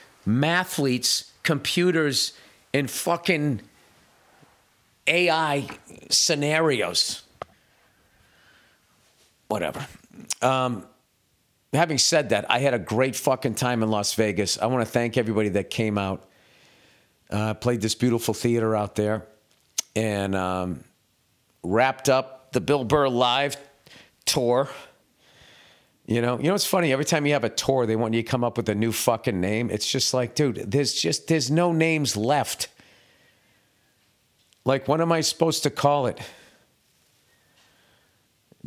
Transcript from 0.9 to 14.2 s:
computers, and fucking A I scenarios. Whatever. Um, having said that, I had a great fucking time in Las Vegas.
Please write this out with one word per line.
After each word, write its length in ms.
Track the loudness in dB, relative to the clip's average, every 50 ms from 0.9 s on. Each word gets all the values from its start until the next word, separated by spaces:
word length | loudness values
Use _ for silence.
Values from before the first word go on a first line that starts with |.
| 0 0 0 -2 -2 -2 -6 -10 _ _
computers, 920 | -2 -2 -2 0 -2 -2 0 2 2 4 2 2 2 0 0 -2 -2 -4 -6 -12 -20 -20 -20 _ _ _ -2
and 160 | -2 -2 -2
fucking 720 | -4 -4 -2 -2 -2 0 0 0 0 2 0 0 -2 -2 -6 -12 _ _ _ _ _ _ _ _ _ _ _ _ _ _ -20 _ _ _ _ _ _ _ _ _ _ _ _
A 240 | 0 2 2 2 2
I 360 | 2 2 0 0 0 -2 -4 -6 -12 -16 -20 -20 -20 -20 -4 -2
scenarios. 1120 | 0 0 2 0 0 0 0 0 2 2 2 2 0 0 -2 -2 -2 -2 -2 -2 -6 -10 -14 _ _ _ -18 -18 _ _ _ _ _ _ _ _ _ _ _ _ _ _ _ _ _ _ _ _ _ _ _ _ _ _ _ _ _ _ _ _ _ _ _ _ _ _ _
Whatever. 360 | -6 -4 -4 -4 -4 -6 -8 -12 -14 -16 -20 -20 _ -20 -18 -14 -12 -6 -2 0
Um, 420 | 0 2 2 0 -2 -4 -6 -10 -14 _ _ _ _ _ _ _ _ _ _ _ _ _ _ _ _ 0
having 240 | 0 2 2 2
said 320 | 0 2 2 2 2 2 2
that, 160 | 0 0 2 0
I 80 | 0 2
had 160 | 2 2 0
a 40 | 0
great 360 | -2 -2 0 0 0 0 -2
fucking 400 | -2 0 0 0 0 -2 -4 -2
time 260 | -2 0 0 0 0
in 80 | 0 0
Las 240 | 0 0 -2 0 0
Vegas. 460 | 0